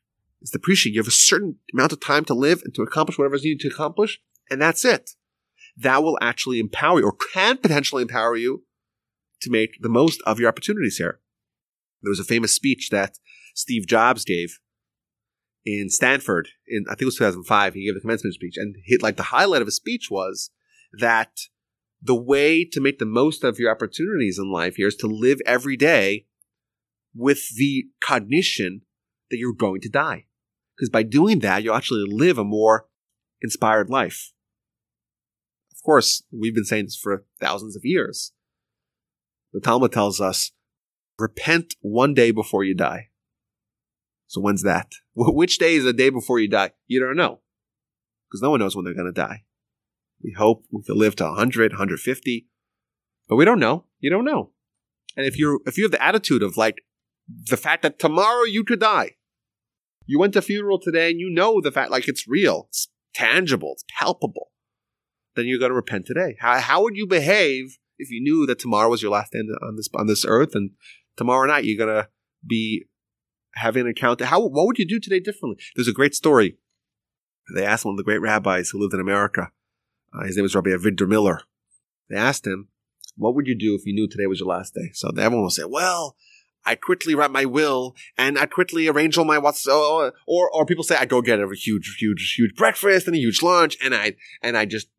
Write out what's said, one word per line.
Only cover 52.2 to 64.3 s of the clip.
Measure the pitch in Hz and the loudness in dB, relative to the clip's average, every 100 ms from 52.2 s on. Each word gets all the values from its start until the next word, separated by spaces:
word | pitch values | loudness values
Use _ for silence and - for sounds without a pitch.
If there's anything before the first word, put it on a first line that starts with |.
| - 117 - _ _ _ _ _ _ _ - | -4 -6 -8 _ _ _ _ _ _ _ 0
but | 113 | 4
we | 180 | 6
don't | 226 | 4
know. | 113 165 - _ | 2 0 -6 _
You | 139 | -2
don't | 185 262 | -2 0
know. | 269 - _ _ _ _ _ _ - | -2 -6 _ _ _ _ _ _ -6
And | 139 | -4
if | 131 | 0
you're, | 151 143 - | 0 -2 -4
if | 180 | -2
you | |
have | 214 | 0
the | - | 2
attitude | 147 214 - 123 | 2 2 2 0
of, | 101 110 | 0 0
like, | 110 - - _ _ _ - | 0 -2 -12 _ _ _ -20
the | 117 113 123 | -16 -4 -2
fact | 151 165 | 0 0
that | 151 - | 0 0
tomorrow | 160 160 214 240 | 0 2 2 2
you | 233 208 | 0 0
could | 220 220 | -2 0
die, | 214 185 92 - _ _ _ _ _ _ _ _ - | 2 0 -2 -8 _ _ _ _ _ _ _ _ -2
you | 143 | 2
went | 196 | 2
to | 202 | 2
a | |
funeral | - 202 202 185 | -2 -2 -2 -2
today | 180 165 165 | 0 0 0
and | 170 | -2
you | 185 | -2
know | 165 214 214 | 0 2 2
the | 147 | 0
fact, | 135 123 | -2 0
like, | 131 135 | -2 -2
it's | 127 - | -6 -2
real, | 156 165 85 - | 2 2 0 -4
it's | - - _ _ | -10 -10 _ _
tangible, | - 113 160 175 120 73 | -2 2 2 0 -2 -4
it's | - - - | -12 -10 -4
palpable, | - - 127 | -2 -2 -6